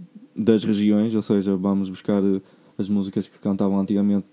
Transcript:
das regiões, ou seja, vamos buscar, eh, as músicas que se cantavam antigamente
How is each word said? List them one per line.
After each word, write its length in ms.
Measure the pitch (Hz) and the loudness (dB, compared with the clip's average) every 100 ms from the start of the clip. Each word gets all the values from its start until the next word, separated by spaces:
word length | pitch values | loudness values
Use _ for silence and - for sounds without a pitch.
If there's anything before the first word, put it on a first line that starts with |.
| 175 - - - | -18 -20 -14 -2
das 300 | 110 110 - | 2 2 2
regiões, 500 | 104 104 104 113 110 | 0 2 2 2 -2
ou 60 | |
seja, 340 | - 101 98 95 | 0 0 2 0
vamos 340 | 98 98 95 | 0 0 -2
buscar, 320 | 92 - 101 | -8 -2 0
eh, 200 | 98 95 - _ _ - | 2 0 -6 _ _ -8
as 120 | 98 | -4
músicas 380 | 104 98 104 - | -2 -2 -6 -8
que 80 | - | -6
se 40 | |
cantavam 380 | 104 98 98 98 | -4 -2 0 0
antigamente 480 | 95 101 101 101 - | 0 0 0 0 -2